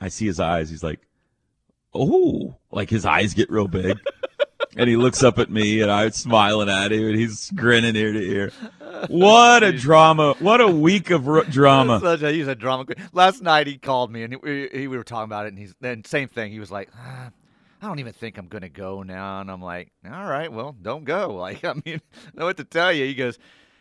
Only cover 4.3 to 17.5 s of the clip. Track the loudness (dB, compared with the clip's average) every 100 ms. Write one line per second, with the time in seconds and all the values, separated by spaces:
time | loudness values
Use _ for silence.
4.3 | -6 -6 -6 -8 -2 0 2 2 4 4
5.3 | 4 0 0 0 2 2 2 0 -4 2
6.3 | 4 4 2 0 -2 -2 -2 0 -2 -2
7.3 | -6 -12 -4 2 2 2 0 -2 -2 -4
8.3 | -4 -6 -8 -18 -20 -18 -12 -6 4 8
9.3 | 10 10 8 6 2 4 8 8 6 2
10.3 | 2 4 4 4 4 4 2 2 -2 2
11.3 | 2 2 4 6 6 6 2 2 0 0
12.3 | -2 -4 -6 -4 -4 -6 -14 -6 2 2
13.3 | 2 2 2 0 -6 -4 -2 -4 -8 -12
14.3 | -12 -8 -8 -8 -10 -10 -10 -10 -10 -8
15.3 | -8 -10 -12 -20 _ -12 -12 -8 -8 -6
16.3 | -10 -10 -12 -14 -14 -14 -18 -20 -18 -18
17.3 | -20 _